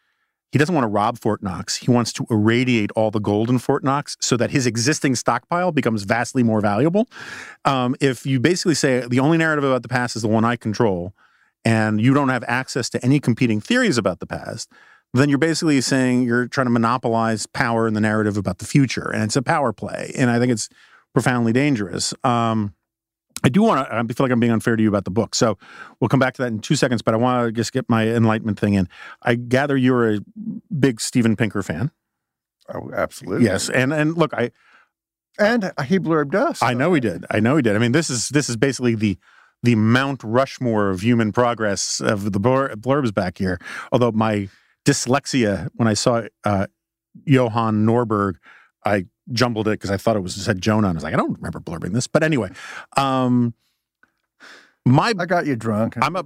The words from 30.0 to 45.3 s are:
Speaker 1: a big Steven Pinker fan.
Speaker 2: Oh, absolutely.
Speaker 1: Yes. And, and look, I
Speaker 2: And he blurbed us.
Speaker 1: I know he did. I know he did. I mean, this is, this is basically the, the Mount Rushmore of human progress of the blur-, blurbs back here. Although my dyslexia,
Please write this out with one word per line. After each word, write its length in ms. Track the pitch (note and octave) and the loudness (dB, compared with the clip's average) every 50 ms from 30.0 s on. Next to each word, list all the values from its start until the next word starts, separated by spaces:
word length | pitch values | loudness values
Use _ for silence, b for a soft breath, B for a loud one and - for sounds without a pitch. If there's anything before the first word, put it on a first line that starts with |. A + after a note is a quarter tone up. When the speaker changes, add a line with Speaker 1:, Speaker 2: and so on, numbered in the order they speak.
| A#2 A2+ G#2+ | 2 2 0
Speaker 1:
a 40 | G2+ - - - - - - - - - _ G#3 C#3+ | -2 -4 -8 -14 -12 -10 -10 -10 -12 -10 _ 0 2
big 200 | B2+ C#3 A#2+ A2 | 2 2 2 0
Steven 360 | - - - B2+ A2+ A2+ A2 | -6 -2 0 2 2 2 2
Pinker 260 | - A#2+ G2+ - G#2 | 2 0 -2 -2 -4
fan. 300 | F#2+ - F2 D#2 B2+ D3 - _ _ _ _ _ _ _ _ _ _ _ _ _ _ - - | -6 -6 -6 -4 -6 -6 -6 _ _ _ _ _ _ _ _ _ _ _ _ _ _ -14 -12
Speaker 2:
Oh, 180 | - - - - | -12 -12 -8 -6
absolutely. 500 | G2+ E2 - - - - - F#2+ - A#2+ | -4 -4 -6 -6 -12 -10 -6 0 0 2
Speaker 1:
Yes. 240 | G#2+ F#2 F#2 - - | 2 2 -2 -4 -2
And, 240 | - C3 B2+ C3 D#3 | -2 0 0 0 0
and 240 | D3+ D3+ D3+ E3+ E3+ | 0 -2 -2 0 0
look, 160 | D#3 - - | -2 -2 -2
I 160 | G#2+ A#2+ A#2 b b b b b b b b b _ _ _ _ _ _ _ _ - | -4 -4 -6 b b b b b b b b b _ _ _ _ _ _ _ _ 0
Speaker 2:
And 320 | G#3 G#3 A#3 A#3+ F#3+ F3+ - - C#3+ | 0 2 2 0 -2 -4 -6 -6 -2
he 140 | B2 F#3 F#3+ | 0 0 0
blurbed 340 | D#3 D#3 E3 D#3 D3 C#3+ D#3+ | 0 0 0 0 0 0 -2
us. 300 | G3 C4 - - - A#2+ | -2 -2 -2 -2 0 0
Speaker 1:
I 100 | A#2+ B2 | 0 0
know 200 | A#2+ C3+ E3+ F#3 | 0 0 0 2
he 40 | D3 | 0
did. 260 | A#2+ G#2+ E2+ F2 - - | 0 -2 -4 -6 -6 -4
I 100 | - A2 | -2 0
know 160 | G#2+ A#2 C#3 D#3+ | 2 2 2 2
he 40 | |
did. 140 | B2 A2 G2+ | 2 2 2
I 40 | G#2 | 2
mean, 120 | A#2+ A#2 | 2 2
this 180 | A#2+ E3 D#3+ - | 2 0 0 0
is, 200 | C#3 A#2 - - | -4 -4 -4 -2
this 200 | B2+ D3 C#3 - | -2 -2 0 0
is 80 | A#2+ A2 | -2 -2
basically 380 | C#3 C#3 C3 - B2+ B2 A2+ | -2 -2 -2 0 0 0 0
the, 220 | G#2+ A2 G#2 F#2+ b b b b b b b b b | 2 0 0 -2 b b b b b b b b b
the 140 | - A#2+ A#2+ | 2 2 4
Mount 480 | G#2+ G#2+ A2 A#2 B2+ C3+ C#3 C#3 A#2+ - | 4 4 4 4 4 2 0 -4 -6 -6
Rushmore 640 | A2 A2 B2 C3+ C3+ - - C3 B2 A2+ G#2+ G#2 G2 | -2 0 0 0 0 -2 -4 -2 0 0 2 0 0
of 120 | F#2+ F2+ | 0 0
human 300 | F#2+ A#2 B2 A#2 A2+ G#2+ | 0 2 2 2 2 0
progress 680 | F#2+ - B2 A#2+ A#2+ A2 A2+ G#2 G2 F#2 - - - - | 2 2 0 0 0 -2 -2 -2 -2 -2 -4 -6 -6 -2
of 300 | C3+ B2 A#2 G2+ G2 G#2+ G2 | -2 0 -2 0 -2 -4 -2
the 60 | G#2 | 0
blur-, 340 | G2 B2 C3 C3+ C3+ C3+ - | 2 2 2 2 0 -2 -6
blurbs 380 | G#2+ G#2 B2+ C3+ D3 C#3 A#2 G2 | -6 -2 0 0 0 0 0 -2
back 240 | G#2+ F#2+ F2+ - - | -2 -4 -4 -4 -4
here. 220 | G2+ F#2 F#2 F2+ B B B B B B | -4 -4 -4 -6 B B B B B B
Although 200 | - B2 B2 A#2+ A2 | 0 2 2 2 2
my 360 | A2 A2 A2 G#2+ G2+ G2 F#2+ b b b b b b _ | 0 0 0 0 -2 -4 -6 b b b b b b _
dyslexia, 880 | - C3+ - - A#2+ B2+ C#3 - - | 0 0 0 0 0 0 0 0 -2